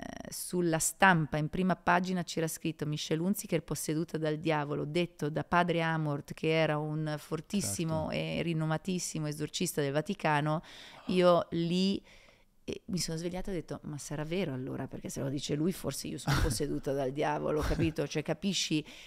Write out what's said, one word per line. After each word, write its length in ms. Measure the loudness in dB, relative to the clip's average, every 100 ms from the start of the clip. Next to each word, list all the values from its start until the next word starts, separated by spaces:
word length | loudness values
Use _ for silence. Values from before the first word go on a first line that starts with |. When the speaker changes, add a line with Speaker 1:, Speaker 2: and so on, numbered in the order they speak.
| -8 -10 -10
Speaker 1:
sulla 480 | -10 -4 0 2 2
stampa 580 | 0 6 8 8 4 0
in 120 | -2
prima 260 | 0 2 2
pagina 460 | 4 4 4 -2
c'era 240 | -2 -2 -2
scritto 400 | -2 -4 -4 -4
"Michelle 340 | -2 0 0
Hunziker 420 | 2 0 0 -2
posseduta 540 | -2 -6 -2 -2 0 -2
dal 200 | -2 0
diavolo", 460 | 0 0 0 -4
detto 440 | -2 0 -2 -2 -2
da 160 | -2
padre 380 | 2 4 4 2
Amorth, 500 | 2 0 0 -2 -6
che 160 | -2 2
era 280 | 4 4 2
un 360 | 0 -2 -2 -4
fortissimo 920 | -6 -6 -2 -2 0 -2 0 0 0
Speaker 2:
Certo. 40 |
Speaker 1:
e 280 | -2 -2 -2
rinomatissimo 840 | 0 0 0 -2 -2 -4 -2 -4 -4
esorcista 560 | -4 -4 -2 -2 0
del 100 | 0
Vaticano, 680 | 0 -2 -2 2 2 2 0 -4 -18 -18 -14 -2
io 400 | 6 8 6 4
lì... 520 | 0 2 2 2 0 -4 -20 -20 -20 _ _
Eh, 180 | -12 -10 -6
mi 120 | -6
sono 200 | -4 -4
svegliata 320 | -6 -6 -6
e 40 |
ho 20 | -6
detto: 240 | -6 -10
"Ma 160 | -8 -10
sarà 260 | -8 -6
vero 300 | -4 -2 -2
allora? 320 | -4 -6 -6 -8
Perché 240 | -8 -10
se 100 | -6
lo 80 | -4
dice 260 | -4 -2
lui 180 | 0 0
forse 340 | 0 -4 -6 -6
io 100 | -6
sono 180 | 2 4
Speaker 2:
<laughs> 40 |
Speaker 1:
posseduta 520 | 4 0 -2 -2 -2
dal 180 | -2 -2
diavolo", 480 | 0 -2 0 0 0
capito? 460 | 0 2 0 0 -2
Cioè, 160 | -2
capisci? 600 | -2 -2 0 0 0 0 -2 -12